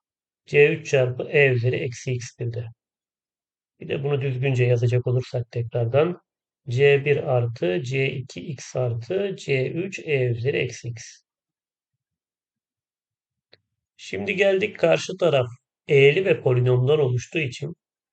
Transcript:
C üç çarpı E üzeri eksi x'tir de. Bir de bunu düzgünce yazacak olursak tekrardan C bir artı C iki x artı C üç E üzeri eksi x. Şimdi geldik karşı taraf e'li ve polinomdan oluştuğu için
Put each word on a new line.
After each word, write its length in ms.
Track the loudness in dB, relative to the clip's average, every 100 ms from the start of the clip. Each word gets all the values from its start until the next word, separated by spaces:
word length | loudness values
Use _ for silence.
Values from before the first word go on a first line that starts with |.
| _ _ _ _ 0
C 220 | 6 6
üç 220 | 4 0
çarpı 320 | 2 2 -2
E 260 | -2 4 4
üzeri 280 | 4 0 -2
eksi 360 | -4 -6 -6
x'tir 400 | -6 -6 -8 -8
de. 120 | -6 -10 -16 _ _ _ _ _ _ _ _ _ _
Bir 80 | -8
de 160 | -6
bunu 160 | -2 -2
düzgünce 440 | -2 -2 0 2
yazacak 420 | 4 4 2 0 0
olursak 440 | -2 -2 -6 -6
tekrardan 720 | -6 -4 -2 0 2 2 -2 _ _ _ _ -6
C 360 | 2 4 4
bir 120 | 2 0
artı 640 | 2 0 0 -2 -2 -2
C 300 | -2 -2 -2
iki 280 | -4 -10 -12
x 360 | -10 -12 -8 -4
artı 600 | -2 -4 -4 -4 -4 -6
C 340 | -2 -2 -2
üç 280 | -4 -6 -8
E 260 | -4 0
üzeri 320 | 0 0 -2 -2
eksi 320 | -4 -6 -12
x. 140 | -12 -16 -20 _ _ _ _ _ _ _ _ _ _ _ _ _ _ _ _ _ _ _ _ _ _ _ _ _ _ _ _
Şimdi 400 | -10 -6 -4 -2
geldik 420 | -2 -2 -4 -2
karşı 380 | 2 2 0 -2
taraf 300 | 0 0 -2 -8 _ _ 0
e'li 360 | 6 6 6
ve 160 | 2 0
polinomdan 580 | 2 2 2 2 4 2
oluştuğu 380 | 2 -2 -4 -4
için 380 | -6 -6 -10 -12 _ _ _